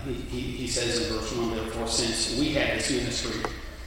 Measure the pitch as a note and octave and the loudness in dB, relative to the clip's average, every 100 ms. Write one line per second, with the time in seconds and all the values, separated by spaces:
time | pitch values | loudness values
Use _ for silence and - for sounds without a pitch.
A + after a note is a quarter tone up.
0 | C3+ A#2+ - B2 B2 B2+ B2 A#2+ A#2+ A#2 | -4 -4 -4 -4 -4 -4 -2 0 2 2
1 | A2+ A2 - B2 A2+ A2 A2 A2+ A2+ - | 0 0 -2 0 0 0 -2 -2 0 2
2 | A#2 A2 - A#2+ D3+ C#3 - A2 - B2+ | 2 2 0 2 4 4 2 2 2 2
3 | A#2 - A#2 A2+ A2 - - - | 2 0 -2 -2 -2 -4 -8 -10